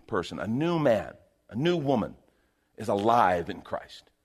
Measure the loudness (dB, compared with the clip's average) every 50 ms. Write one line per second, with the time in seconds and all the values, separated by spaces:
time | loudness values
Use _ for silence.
0 | _ -4 -2 -2 -2 -2 -6 -8 -6 -4 -2 -2 0 0 0 2 2 2 2 2
1 | 0 -6 -14 -20 _ _ _ _ _ -10 -6 -2 0 0 0 0 0 2 2 2
2 | 0 -2 -6 -16 _ _ _ _ _ _ _ _ _ _ _ -10 -4 -2 0 2
3 | 4 4 6 6 6 4 4 2 -2 -4 -8 -12 -10 -10 -10 -10 -10 -12 -20 -20
4 | -20 _ _ _